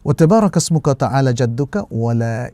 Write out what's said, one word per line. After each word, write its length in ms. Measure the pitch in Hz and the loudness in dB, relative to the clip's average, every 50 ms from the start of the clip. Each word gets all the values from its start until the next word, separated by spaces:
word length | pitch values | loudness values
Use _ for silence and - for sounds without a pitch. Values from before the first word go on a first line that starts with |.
| - | -4
ওয়া 100 | 147 147 | -2 2
তাবারাকা 440 | - 165 156 202 226 220 190 - 170 | 4 4 4 6 4 4 2 2 0
ইসমুকা 320 | - - 165 156 - 156 | -2 0 -2 0 0 0
ওয়া 200 | 135 - 143 110 | 0 0 -2 -2
তাআলা 220 | 113 135 135 135 123 | 0 0 0 0 0
জাদ্দুকা 520 | 117 131 117 117 120 143 135 - 208 202 - | 0 0 -2 -2 -2 -4 -4 -4 -6 -6 -6
ওয়া 240 | - 113 113 117 117 | -6 -4 -2 -2 -2
লা 360 | 117 117 113 113 113 120 - | -2 -2 -2 -4 -6 -8 -10